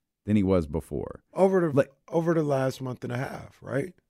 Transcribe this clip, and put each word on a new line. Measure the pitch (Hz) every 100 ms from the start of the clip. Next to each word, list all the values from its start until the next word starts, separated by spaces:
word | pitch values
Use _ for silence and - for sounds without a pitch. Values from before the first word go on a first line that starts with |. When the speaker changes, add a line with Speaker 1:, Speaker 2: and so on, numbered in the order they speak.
| _ _ -
Speaker 1:
than | 107
he |
was | 95 92 76
before. | 80 - 71 - - _
Speaker 2:
Over | - 190 190
the, | 170 135
Speaker 1:
Like | 131 _ -
Speaker 2:
over | 165 165
the | 165
last | 147 135 131 -
month | 131 123
and | -
a | 123
half, | 135 - - _
right? | 101 127 185 -